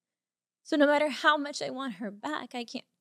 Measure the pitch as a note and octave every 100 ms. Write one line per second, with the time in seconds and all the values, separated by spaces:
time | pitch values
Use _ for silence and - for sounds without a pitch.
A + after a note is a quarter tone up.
0 | _ _ _ _ _ _ - D#4 C#4+ D4
1 | D4+ A#3 D#4+ D4+ C#4+ - C#4+ B3+ C4+ F3+
2 | A3 G3+ C#4 D4+ B3 B3 A#3 - - _